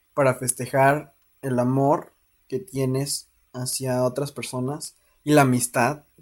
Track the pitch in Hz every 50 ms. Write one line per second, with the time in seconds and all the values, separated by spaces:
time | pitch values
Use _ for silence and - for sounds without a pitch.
0 | _ _ _ 147 139 131 123 - 131 123 - - 123 - - 135 135 135 147 151
1 | 147 - _ _ _ _ _ _ - 135 127 123 123 127 131 135 135 143 160 175
2 | - - _ _ _ _ _ _ _ _ 131 127 131 - 135 135 135 131 131 135
3 | 143 143 - - - _ _ _ _ _ - 127 123 127 - - 131 131 123 127
4 | 127 127 123 135 143 135 - 123 117 - - 127 127 131 147 165 - - - _
5 | _ _ _ _ _ 143 151 147 139 131 127 123 - - - 131 - 131 151 147
6 | - _ _ _